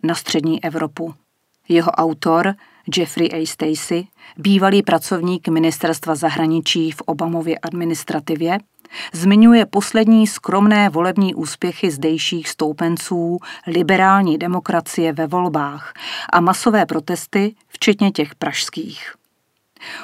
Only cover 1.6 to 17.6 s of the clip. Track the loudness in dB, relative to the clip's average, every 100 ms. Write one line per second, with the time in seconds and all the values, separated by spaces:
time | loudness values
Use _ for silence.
1.6 | 0 2 2 0 -2 -2 0 0 0 -4
2.6 | _ _ -6 -4 -2 -2 -2 -2 -6 -4
3.6 | -4 -4 -4 -6 -6 _ -20 -4 2 4
4.6 | 6 4 4 0 0 -4 -2 -4 -2 0
5.6 | 0 0 -2 -2 -4 -2 -2 0 0 -2
6.6 | -2 -2 -4 -6 -8 -4 -4 -4 -4 -6
7.6 | -6 -6 -4 -4 -6 -8 -6 -4 -2 -4
8.6 | -6 _ -20 -18 -14 -2 4 8 10 8
9.6 | 6 0 0 2 4 6 4 0 -4 2
10.6 | 4 6 4 2 0 0 0 -2 -8 -6
11.6 | -6 -2 -4 -2 -2 -2 -4 -6 -6 -6
12.6 | -4 -2 -2 -2 -4 -4 -2 -4 -8 -14
13.6 | -4 -2 2 4 4 4 4 0 -2 -4
14.6 | -2 -4 -2 -2 -2 -2 -2 -2 0 -2
15.6 | -4 -8 -16 -16 -12 -12 0 2 2 2
16.6 | 2 2 2 -2 -4 -6 -4 -2 -2 -4